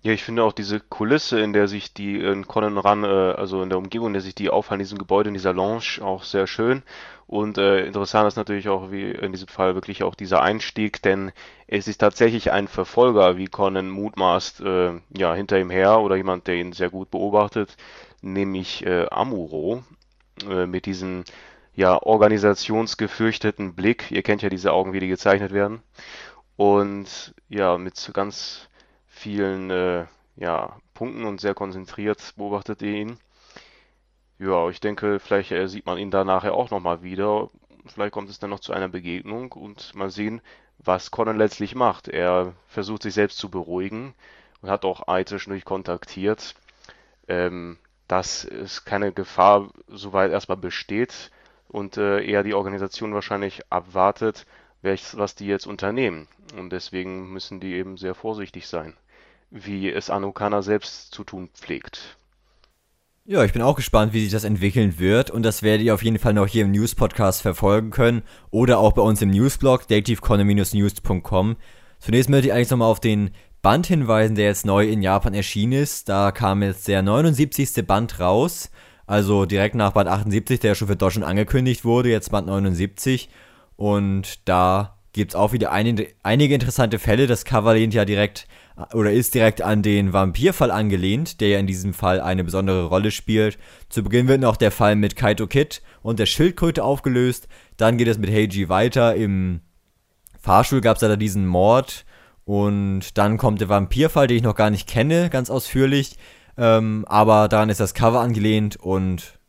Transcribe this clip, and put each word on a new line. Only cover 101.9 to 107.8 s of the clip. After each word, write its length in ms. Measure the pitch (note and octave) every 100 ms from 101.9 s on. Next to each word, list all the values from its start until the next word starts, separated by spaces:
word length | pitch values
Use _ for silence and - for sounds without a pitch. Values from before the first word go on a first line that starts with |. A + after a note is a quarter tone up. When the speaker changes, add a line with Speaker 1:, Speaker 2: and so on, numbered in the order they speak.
| - - - _ _ -
Speaker 2:
Und 720 | G2+ G2+ G2+ G2 F#2+ - -
dann 200 | G#2 A2
kommt 240 | B2+ G#2
der 80 | G2+
Vampirfall, 580 | G2+ F#2+ A#2+ D3+ D#3 C#3
den 100 | B2
ich 60 |
noch 120 | A2+ G#2
gar 140 | G#2+
nicht 180 | G#2 -
kenne, 420 | B2 C3 E3 F3
ganz 200 | C3+ B2
ausführlich. 680 | C3 - C3+ C3+ C#3 C#3 - - - _ -
Ähm, 480 | A#2+ A2+ A2 G#2+ G#2+
aber 400 | G#2 G#2+ G#2+ G#2+
daran 220 | G#2+ G#2+
ist 100 |
das 140 | G2+